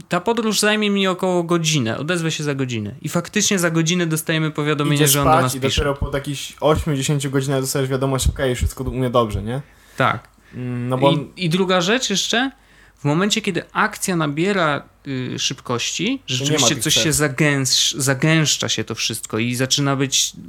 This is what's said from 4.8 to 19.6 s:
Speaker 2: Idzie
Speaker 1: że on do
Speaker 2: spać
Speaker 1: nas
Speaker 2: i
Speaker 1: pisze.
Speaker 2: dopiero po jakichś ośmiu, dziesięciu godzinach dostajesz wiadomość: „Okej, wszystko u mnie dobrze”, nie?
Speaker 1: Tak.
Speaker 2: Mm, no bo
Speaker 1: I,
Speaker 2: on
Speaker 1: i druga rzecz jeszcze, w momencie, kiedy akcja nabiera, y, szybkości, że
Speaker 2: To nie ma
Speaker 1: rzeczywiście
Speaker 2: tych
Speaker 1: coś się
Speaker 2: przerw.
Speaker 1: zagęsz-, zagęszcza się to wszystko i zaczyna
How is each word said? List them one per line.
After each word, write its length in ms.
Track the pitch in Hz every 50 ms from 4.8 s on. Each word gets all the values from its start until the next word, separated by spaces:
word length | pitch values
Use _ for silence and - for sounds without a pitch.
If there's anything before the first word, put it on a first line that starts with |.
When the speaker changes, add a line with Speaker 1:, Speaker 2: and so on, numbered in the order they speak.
| 147 - 147
Speaker 2:
Idzie 120 | 143 151 143
Speaker 1:
że 120 | 135 143
on 60 | 139
do 60 | 156
Speaker 2:
spać 100 | 156 165
Speaker 1:
nas 120 | 127 127 131
Speaker 2:
i 60 | 131
Speaker 1:
pisze. 200 | 127 135 - - 160
Speaker 2:
dopiero 100 | 143 139 - - 139
po 60 | 139
jakichś 400 | 139 139 147 139 131 - - - -
ośmiu, 360 | - 147 156 - - 170 147
dziesięciu 340 | 135 135 - 151 143 135 143
godzinach 300 | 131 143 131 139 139 135
dostajesz 280 | 131 131 - 143 135 131
wiadomość: 400 | 135 123 135 139 135 127 - -
„Okej, 280 | - - 143 135 127
wszystko 280 | - - - - - 131
u 60 | 127
mnie 200 | 117 127 127 123
dobrze”, 320 | 117 123 117 107 101 98
nie? 180 | 98 110 123 139 143 - - - - - -
Speaker 1:
Tak. 320 | - 131 117 113 117 - - _ _ _ - -
Speaker 2:
Mm, 340 | 120 127 123 123 120 120 123
no 100 | 127 127
bo 120 | 135 139
Speaker 1:
I, 40 | 139
Speaker 2:
on 140 | 143 131 - -
Speaker 1:
i 120 | - 185 165
druga 320 | 160 185 190 180 185 185
rzecz 300 | 170 185 226 254 - -
jeszcze, 400 | 202 185 - - - 226 262 269 - _ _ _ - - - - _ _
w 60 | -
momencie, 360 | 143 147 170 196 214 208 220
kiedy 220 | 208 - 170 165 - -
akcja 440 | - 175 196 214 - - - - 185
nabiera, 680 | 165 156 147 143 151 170 202 208 190 170 151 143 135 - - _ _ -
y, 320 | 143 135 127 127 127 - 127
szybkości, 840 | - - 139 - - - 123 117 - - - - 165 226 269 269 -
że 120 | - 131 123
Speaker 2:
To 60 | 135
nie 60 | 143
ma 80 | 147 147
Speaker 1:
rzeczywiście 160 | 127 117 156
Speaker 2:
tych 100 | 123 110
Speaker 1:
coś 100 | 156 147
się 60 | -
Speaker 2:
przerw. 160 | - 160 139
Speaker 1:
zagęsz-, 800 | 135 151 143 131 - 160 147 143 139 135 131 - - - - - 151
zagęszcza 680 | 131 139 135 127 160 156 160 160 151 135 - - 117 101
się 160 | - - 107
to 100 | - 110
wszystko 440 | - - - 113 - - - - 110
i 160 | 117 120 123
zaczyna 420 | 120